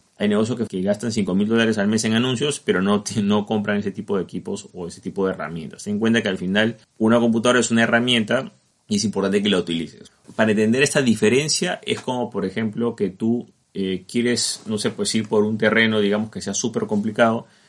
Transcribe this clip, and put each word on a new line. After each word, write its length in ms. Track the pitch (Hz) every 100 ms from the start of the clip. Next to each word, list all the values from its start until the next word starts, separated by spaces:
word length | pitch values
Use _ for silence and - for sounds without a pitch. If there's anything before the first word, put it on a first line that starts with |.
| _ -
Hay 120 | 104
negocios 280 | 104 113 120
que, 100 | 110
que 140 | 95
gastan 280 | 98 104 120
cinco 240 | 110 92
mil 140 | 95 104
dólares 300 | 117 113 107
al 100 | 101
mes 160 | 107
en 80 | 110
anuncios, 480 | 113 127 123 147 139
pero 220 | - 95
no 200 | 95 104
ti-, 180 | 104 107
no 260 | 101 104 104
compran 320 | 110 101 101
ese 120 | 101
tipo 260 | 95 101 98
de 60 |
equipos 460 | 85 - - 98 -
o 120 | 90 87
ese 140 | -
tipo 260 | 95 95 95
de 60 |
herramientas. 500 | 92 78 82 76 -
Ten 120 | 101
en 40 | 104
cuenta 240 | 113 113
que 60 | 104
al 100 | 92
final 380 | 90 101 113 117 _ -
una 200 | 110 120
computadora 400 | 117 113 120 123
es 140 | 113
una 100 | 117
herramienta 720 | 113 117 123 123 107 120 - - _ _ -
y 80 | 104
es 80 |
importante 380 | 104 98 95 101
que 60 | 104
la 100 | 92
utilices. 540 | 85 82 80 - - _ - -
Para 160 | 110
entender 320 | 107 110 127
esta 180 | 143 151
diferencia 800 | 127 110 107 123 151 - 180 -
es 160 | - 117
como, 300 | - 123 117
por 140 | 98
ejemplo, 500 | 95 113 110 110 117
que 160 | 110 101
tú, 380 | - 113 120 - _ _
eh, 300 | - 95 92 -
quieres, 560 | 120 120 120 - - -
no 120 | 107
sé, 120 | 117
pues 220 | - 101 113
ir 100 | 107
por 160 | 110
un 160 | 107 110
terreno, 400 | 110 107 113 110
digamos, 320 | 101 104 110
que 100 | 98
sea 140 | 98
súper 320 | 101 120 113 104
complicado 640 | 104 107 104 117 113 - _